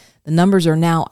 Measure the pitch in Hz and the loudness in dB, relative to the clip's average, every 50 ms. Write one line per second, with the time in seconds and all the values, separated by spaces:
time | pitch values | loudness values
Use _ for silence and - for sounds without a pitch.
0 | _ _ _ _ _ 156 160 165 180 196 196 185 160 165 156 160 170 165 165 160 | _ _ _ _ _ -4 0 0 2 2 2 0 0 0 0 0 0 0 -2 -2
1 | - - | -4 -6